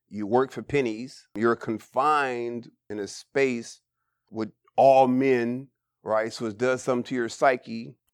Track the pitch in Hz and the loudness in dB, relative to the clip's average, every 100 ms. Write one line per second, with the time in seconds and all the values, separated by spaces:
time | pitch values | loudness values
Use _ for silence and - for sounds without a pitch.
0 | _ 104 101 120 131 - 113 143 123 110 | _ -10 0 0 0 -4 -4 -2 -2 -4
1 | 131 - _ 104 117 117 - 107 - 123 | -12 -18 _ -2 0 0 -4 -8 -6 -2
2 | 147 151 135 120 120 120 117 _ - 104 | 2 2 0 -4 -6 -8 -12 _ -12 -8
3 | 98 - - 139 135 117 113 - _ _ | -8 -10 -6 0 0 0 -8 -18 _ _
4 | _ _ _ 110 110 _ _ - 135 135 | _ _ _ -8 -8 _ _ 4 6 8
5 | 127 127 135 123 117 123 139 _ _ _ | 6 4 2 2 0 -6 -12 _ _ _
6 | 107 107 113 - 117 101 127 127 135 123 | -4 -2 -2 -6 -8 -2 -2 -2 -2 -2
7 | 117 127 117 - 143 127 - 113 139 - | -2 -4 -4 0 2 2 -4 -12 -12 -18
8 | _ | _